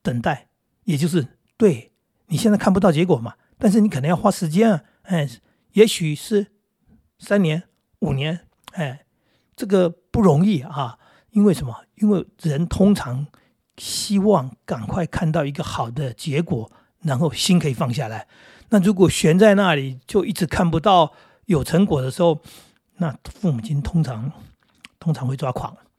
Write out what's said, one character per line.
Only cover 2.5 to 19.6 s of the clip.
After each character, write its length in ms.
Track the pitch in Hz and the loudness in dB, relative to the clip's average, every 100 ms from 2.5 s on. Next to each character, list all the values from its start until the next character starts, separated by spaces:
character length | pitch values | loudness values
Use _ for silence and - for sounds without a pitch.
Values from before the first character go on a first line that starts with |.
在 60 | 208 | 2
看 160 | 214 | 2
不 80 | 196 | 4
到 100 | 190 | 4
结 140 | 151 | 2
果 140 | 180 147 | 2 0
嘛， 160 | 113 - _ _ | -2 -14 _ _
但 120 | 226 | 2
是 120 | 202 | 4
你 60 | 214 | 2
可 100 | 151 | 0
能 80 | 139 | -2
要 80 | 175 | 0
花 140 | 208 | 0
时 180 | - 170 | 0 -2
间 240 | 160 226 | 2 2
啊， 100 | 180 _ _ | 2 _ _
哎， 260 | - 175 143 113 _ _ _ | -6 -4 -4 -8 _ _ _
也 140 | - 220 | 2 2
许 280 | - 160 | 2 -6
是 320 | 147 - 208 208 _ _ _ _ _ _ _ | -6 -4 -4 -4 _ _ _ _ _ _ _
三 240 | - 202 | -2 0
年、 220 | 175 156 - _ _ _ | 0 -2 -8 _ _ _
五 160 | 170 | -4
年， 320 | 139 147 170 _ _ - | -4 -4 -6 _ _ -20
哎， 320 | - 147 131 _ _ _ _ _ | -10 -8 -10 _ _ _ _ _
这 120 | _ 214 | _ -2
个 240 | 190 175 | 2 0
不 320 | 170 _ 233 | -2 _ 0
容 240 | 196 147 190 | 4 4 2
易 160 | 185 | 0
啊。 360 | 120 139 123 - _ _ _ | -4 -10 -10 -10 _ _ _
因 120 | 214 | 2
为 80 | 202 | 2
什 140 | 143 127 | 2 -4
么？ 180 | 110 _ _ | -12 _ _
因 120 | 208 | 0
为 160 | 202 - _ | 0 -4 _
人 260 | 165 143 165 | -4 -2 -4
通 280 | - 196 | 2 2
常 320 | 202 - 127 147 _ _ _ _ - | 2 -2 -8 -8 _ _ _ _ -18
希 420 | - - - 202 | -12 -10 -4 0
望 380 | 196 196 131 - | 2 2 0 -12
赶 220 | - 151 107 | -10 -8 -6
快 180 | - | -6
看 260 | 170 - 165 | -4 -2 -2
到 140 | 165 | 0
一 80 | 143 | -2
个 100 | 143 | -6
好 280 | 151 - 120 | -8 -6 -6
的 240 | 120 139 | -6 -8
结 260 | 113 - 139 | -8 -4 -4
果， 320 | 175 139 110 _ _ _ | -2 -4 -8 _ _ _
然 160 | 165 127 | -4 0
后 120 | 160 | -2
心 280 | - - 175 | -2 2 2
可 100 | 151 | 2
以 60 | |
放 180 | 123 139 | -2 -2
下 160 | 117 117 | -4 -6
来。 180 | 110 - _ - - _ | -10 -14 _ -20 -20 _
那 100 | 214 | 2
如 140 | 185 | 4
果 120 | 190 175 | 4 4
悬 280 | - 170 170 | 4 2 6
在 160 | 220 | 6
那 200 | 196 | 6